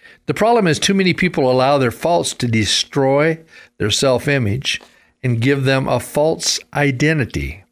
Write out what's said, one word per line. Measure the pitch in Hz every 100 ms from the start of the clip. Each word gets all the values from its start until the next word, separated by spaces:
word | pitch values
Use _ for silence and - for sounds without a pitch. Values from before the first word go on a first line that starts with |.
| - - -
The |
problem | - 214 240 180
is | 143
too | -
many | 196 185
people | - 185 - 131
allow | 127 131 143
their | 123
faults | - 160 175 - -
to | 120
destroy | 113 104 - - 143 135 139 160 160 - - - -
their | 107
self-image | - 139 123 - 139 107 120 - - - _ _ _
and | 127 113
give | 127 139 131
them | 135 131
a | 123
false | - 151 156 165 - - -
identity. | 143 143 123 147 156 113 76 69 87 -